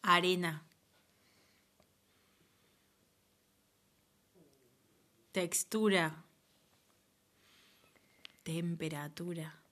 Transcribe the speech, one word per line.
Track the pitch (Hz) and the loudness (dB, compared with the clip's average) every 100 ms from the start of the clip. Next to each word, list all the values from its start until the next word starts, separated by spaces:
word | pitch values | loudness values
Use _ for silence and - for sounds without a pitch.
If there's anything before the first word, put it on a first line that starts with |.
| 190 | 6
Arena. | 175 180 180 175 156 - - _ _ _ _ _ _ _ _ _ _ _ _ _ _ _ _ _ _ _ _ _ _ _ _ _ _ _ _ _ _ _ _ _ _ _ 185 147 _ _ _ _ _ _ _ _ | 4 6 2 0 -4 -12 -20 _ _ _ _ _ _ _ _ _ _ _ _ _ _ _ _ _ _ _ _ _ _ _ _ _ _ _ _ _ _ _ _ _ _ _ -20 -20 _ _ _ _ _ _ _ _
Textura. | - 175 - - 220 214 190 160 156 - _ _ _ _ _ _ _ _ _ _ _ _ - - _ - _ _ _ - - | -4 -2 -2 -2 2 4 4 2 -4 -20 _ _ _ _ _ _ _ _ _ _ _ _ -20 -20 _ -20 _ _ _ -20 -18
Temperatura. | - 165 170 165 156 147 147 151 175 170 160 - _ | -8 -4 -2 -4 -4 -6 -8 -8 -8 -8 -10 -14 _